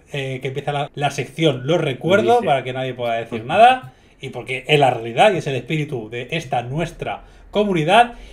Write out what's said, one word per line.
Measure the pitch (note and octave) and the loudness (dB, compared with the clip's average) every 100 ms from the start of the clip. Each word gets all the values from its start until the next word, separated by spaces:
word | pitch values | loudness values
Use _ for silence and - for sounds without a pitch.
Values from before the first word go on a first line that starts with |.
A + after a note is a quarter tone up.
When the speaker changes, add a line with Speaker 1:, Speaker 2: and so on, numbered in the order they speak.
| _ | _
Speaker 1:
eh, | C#3+ C3+ B2+ | -8 -8 -6
que | C3+ | -8
empieza | C3+ D3 | -8 -6
la, | C#3+ D3 | -6 -6
la | - C#3+ | -4 -4
sección | - B2 - D#3+ B2 C3 | -4 -8 0 0 0 0
lo | E3+ | 0
recuerdo | D3 B2 D#3+ G3 G#3+ | 0 -4 0 2 4
Speaker 2:
Lo | A#3+ | 2
dice. | F#3+ | 4
Speaker 1:
para | C3+ | 0
que | B2 | -2
nadie | C3 C3 | -6 -6
pueda | B2 A#2+ A#2 | -4 -4 -4
decir | A2+ A2+ | -4 -8
nada. | A#2 F#3 A#3+ B3+ F3+ - _ _ | -2 6 6 6 -4 -20 _ _
Y | C3+ | -14
porque | B2 A2+ B2+ - | -10 -8 -6 2
es | D3 | 4
la | C3 | 4
realidad | A#2 A#2 A#2+ G#3 | 2 -2 4 4
y | E3+ | 4
es | D3 | -4
el | C3 | -6
espíritu | - D#3 D3 C3 G#2+ | -4 -4 -4 -6 -8
de | A#2+ C3 | -10 -8
esta | E3 - B2+ | -8 -4 -4
nuestra | A#2+ C#3+ E3+ - A#2+ G2+ - - - | -4 -4 -6 -6 -8 -10 -12 -20 -4
comunidad. | G3+ G#3 F3 D3+ G#3+ A#3+ - - | 0 0 0 4 4 4 0 -18